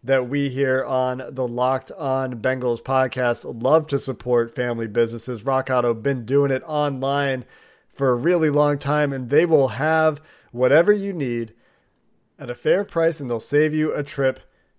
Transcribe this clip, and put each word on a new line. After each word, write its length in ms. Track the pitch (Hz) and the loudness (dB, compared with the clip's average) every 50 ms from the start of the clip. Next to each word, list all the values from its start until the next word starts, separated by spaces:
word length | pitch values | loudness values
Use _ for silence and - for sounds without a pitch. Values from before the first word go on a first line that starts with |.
| _ | _
that 260 | 117 135 131 127 120 | 0 0 0 0 0
we 180 | 135 143 143 139 | -2 -2 -2 -2
here 380 | 127 135 139 131 131 131 131 | 0 0 0 2 2 0 0
on 380 | 127 135 127 127 127 127 127 131 127 | 0 0 0 0 0 -2 -4 -8 -10
the 160 | 143 127 131 120 | -6 -4 -4 -4
Locked 440 | 120 120 123 127 135 131 - - - | -2 0 0 0 0 -2 -4 -10 -14
On 460 | - 160 139 131 135 135 131 127 117 | -8 -4 -2 -2 -2 -2 -4 -6 -4
Bengals 440 | 104 127 131 131 123 123 120 113 - | -2 -2 -2 0 0 -2 -2 -2 -4
podcast 800 | - 135 131 131 127 - 131 127 120 120 - - - 120 113 117 | -2 0 0 0 0 -2 -2 0 0 -2 -2 -6 -12 -10 -4 0
love 240 | 127 147 160 151 151 | 4 4 4 2 2
to 100 | 143 139 | -4 -4
support 560 | - - 123 - - 123 123 120 117 117 - | -4 -4 -8 -8 -4 0 0 0 0 0 -4
family 320 | - 123 123 120 117 117 | -4 -4 -4 -2 -4 -6
businesses. 580 | 110 104 117 117 113 113 117 - - 127 110 101 | -4 0 0 0 0 -2 -10 -8 -8 -10 -6 -4
Rock 280 | 131 135 131 131 - | -2 -2 -2 0 0
Auto 240 | 131 127 120 120 117 | 0 0 2 2 0
been 280 | 110 107 139 139 127 117 | 0 -2 -2 -2 -2 -4
doing 280 | 107 131 143 143 139 | 0 2 2 2 2
it 100 | 135 131 127 - | 0 -2 -4 -4
online 800 | 156 151 147 147 139 131 131 135 139 143 143 139 135 131 123 _ - - _ _ _ _ _ _ _ | -2 -2 0 -2 -2 -2 -2 -2 0 0 0 0 -2 -4 -6 _ -20 -20 _ _ _ _ _ _ _
for 140 | - - - | -2 0 2
a 60 | 123 | 2
really 360 | 120 123 165 180 175 160 156 | 2 2 2 2 4 2 2
long 260 | 143 147 147 147 147 143 | 4 4 2 2 2 -2
time, 340 | - 143 147 151 151 143 | -2 -2 0 0 0 -2
and 200 | 139 131 127 117 | -2 -6 -4 2
they 160 | 131 151 170 170 | 2 2 4 4
will 220 | 160 147 139 127 | 4 4 4 2
have 520 | 107 117 139 156 160 160 160 160 151 143 _ _ - _ _ _ | 0 -2 0 0 2 4 2 2 0 -2 _ _ -20 _ _ _
whatever 420 | - 120 127 127 135 156 175 190 208 | -2 0 2 6 6 6 6 6 4
you 200 | 208 196 202 190 | 2 2 -6 -4
need 420 | 170 143 127 120 117 117 110 - _ _ _ _ _ _ _ _ _ _ _ _ _ _ _ _ _ | -4 -4 -2 -2 -4 -4 -6 -10 _ _ _ _ _ _ _ _ _ _ _ _ _ _ _ _ _
at 140 | 147 120 | -12 -12
a 20 | 123 | -12
fair 300 | - _ - 165 190 202 | -4 _ 2 2 2 0
price, 380 | - - 180 165 165 165 - | -2 -2 0 0 0 0 -2
and 60 | 143 123 | -6 -4
they'll 120 | 120 117 | -4 -6
save 340 | - - 143 147 156 156 147 | -4 0 2 2 2 2 2
you 180 | 156 151 156 | 0 -2 -2
a 120 | - 151 143 | -2 -4 -6
trip 360 | - - - 139 135 131 - - _ _ _ _ _ _ | -8 -4 0 0 0 0 -2 -12 _ _ _ _ _ _